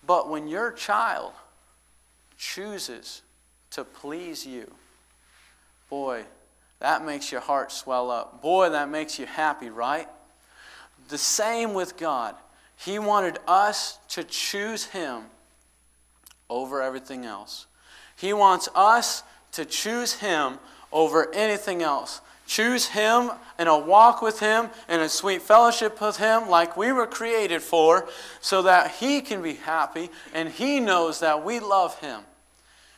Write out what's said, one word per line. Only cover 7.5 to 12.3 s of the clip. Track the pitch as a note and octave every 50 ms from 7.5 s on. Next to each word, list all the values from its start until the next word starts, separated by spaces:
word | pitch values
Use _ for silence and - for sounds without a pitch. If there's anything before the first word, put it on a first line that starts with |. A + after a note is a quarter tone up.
| C#3+ C#3 B2+ -
swell | - - - C3+ B2+ B2 B2 B2
up. | B2 A2+ - - - -
Boy, | C#3+ D#3 F3+ F#3+ F#3 E3+
that | D#3 D3 D3 C#3
makes | D3+ D#3 D#3 D3+ -
you | - C3
happy, | - - - D#3 D3+ C#3+ - B2+ A#2
right? | G#2+ A2+ A#2 B2+ D3 E3 D#3 - - - _ _ _ _ _ _ _ - - - - - - _ _ _ C3
The | - D3
same | C#3 - - - - G#3 A3 A#3 A#3 A#3 A3 G3+
with | F#3+ F3+ F3+ -
God. | - E3 D#3+ C#3+ B2+ A#2 G#2+